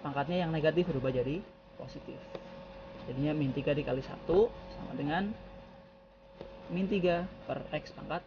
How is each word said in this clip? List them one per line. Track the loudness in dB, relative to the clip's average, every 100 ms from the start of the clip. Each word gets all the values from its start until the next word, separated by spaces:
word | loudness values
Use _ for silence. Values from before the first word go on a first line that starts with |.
pangkatnya | -4 -2 2 2 4
yang | 4
negatif | 4 4 4
berubah | 2 2
jadi | 2 2 0 -4 -16 -20 -14
positif. | -12 -10 -10 -12 -10 -12 -12 -14 -14 -14 -14 -12 -6
Jadinya | 0 2 4
min | 2
tiga | 2 2 2
dikali | 2 0
satu | -2 -8 4 8 8 4 -12 -10
sama | -6 -2
dengan | 0 2 0 -4 -10 -14 -16 -18 -20 -20 -20 -20 -20 -16 -14 -14 -6
min | 0 2
tiga | 4 4 4 0 -8 -6
per | -6 -2
X | -6 -6 -12
pangkat | -4 -4